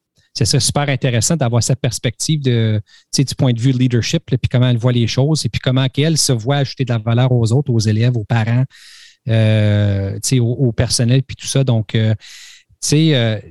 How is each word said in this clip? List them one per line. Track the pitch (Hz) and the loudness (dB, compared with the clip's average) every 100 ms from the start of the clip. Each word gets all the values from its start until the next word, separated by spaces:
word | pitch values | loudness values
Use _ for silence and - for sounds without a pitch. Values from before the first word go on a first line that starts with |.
| _ _ _ - | _ _ _ -4
ce | |
serait | - 143 | 0 0
super | - 147 143 | 0 -2 -2
intéressant | 131 135 117 - 170 | -2 0 0 0 0
d'avoir | 120 120 | 0 0
cette | - 135 | 0 -2
perspective | 131 - 120 - - 156 | -2 -4 -6 -4 -4 -2
de, | 131 120 110 107 - | 0 0 0 -2 -4
tu | - _ | -16 _
sais, | - | -2
du | 135 | -2
point | - 135 | 0 0
de | 117 | 2
vue | 127 | 0
leadership, | 127 127 123 - 165 - | 2 2 0 0 -4 -2
là, | 120 | -4
puis | - | 0
comment | 123 127 | 0 2
elle | 123 | 2
voit | 123 | 0
les | 120 113 | 2 0
choses, | - 139 156 - | 0 0 0 -2
et | |
puis | - | -4
comment | - 127 131 | -2 0 0
qu'elle | - 151 156 | 0 0 0
se | - | 0
voit | 120 110 143 | -2 -2 -2
ajouter | 135 - | -2 -4
de | 123 | -4
la | 117 | -2
valeur | 110 117 127 | 0 0 2
aux | 123 113 | 2 2
autres, | 123 147 | 0 0
aux | 117 | 0
élèves, | 107 107 120 123 | 0 2 0 -2
aux | 101 | -2
parents, | 117 110 120 135 - - - - _ - | -2 0 0 -2 -6 -20 -20 -20 _ -2
euh, | 113 110 110 107 104 104 98 98 107 | 2 4 4 2 2 2 0 -4 -6
tu | |
sais, | - 131 | -2 0
au, | 117 | 0
au | 123 127 | 0 0
personnel, | 110 113 - 117 135 | 0 -2 0 2 2
puis | - - | 0 -8
tout | - | -4
ça. » | 139 | -2
Donc, | 131 113 107 113 | 0 0 0 -2
euh, | 110 107 - - - - _ _ | 0 -2 -6 -20 -20 -20 _ _
tu | - | -2
sais, | 147 160 135 | 2 2 2
euh, | 117 107 - | 0 -2 -8